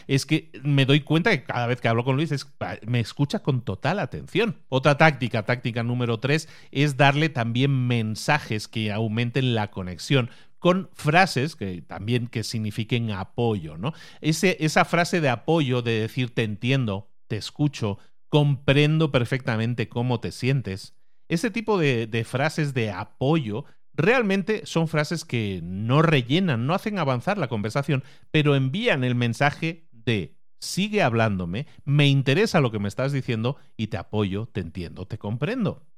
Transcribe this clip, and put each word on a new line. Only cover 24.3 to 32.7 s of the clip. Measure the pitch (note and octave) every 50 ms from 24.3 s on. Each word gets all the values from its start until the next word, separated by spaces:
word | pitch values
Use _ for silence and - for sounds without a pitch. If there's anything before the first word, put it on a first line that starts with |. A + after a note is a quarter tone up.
| F#3+ G3 F#3+ - G#3+ G3 -
son | - - E3+ E3
frases | D#3 - D3+ D3+ - F3+ D#3+ -
que | - - A#2 G#2+ G2+ F#2+ F2+
no | D#2+ F2 F#2 G2 A2 A2+ C3 D3+
rellenan, | E3 E3 D#3 C3 A#2 A2+ C#3 F3+ G3 E3+ B2 A2+ A#2+
no | C#3 F3
hacen | G3 - A3 G#3 F#3+
avanzar | D#3 C3+ B2+ A#2+ - E3+ G#3
la | G#3 D3+ A#2
conversación, | B2+ G#2 G2+ A2 - C#3+ C#3 - C#3+ C3 - - - - - -
pero | - D#3 D3 D3 C#3
envían | C3+ C3+ C3 C3+ G3+ A#3+ A#3 F3+ C#3 B2+
el | B2+ B2
mensaje | B2 A#2+ A#2+ A2 - C#3+ C#3+ - - E3 D#3+ E3 - - -
de, | - A#2 - B2+ A2+ G2+ E2 - - - - - - -
"Sigue | - - - F3 G3 G#3+ G#3 G3+ E3+
hablándome, | B2+ A2+ A2+ A2+ A2+ G2+ F#2 F2+ E2+ E2+ A#2+ D3+ - - - -
me | C#3+ C#3 D3 C#3+
interesa | C#3+ C#3 C#3 B2 C3 C3+ F3+ A3 - - E3+
lo | C#3 A#2+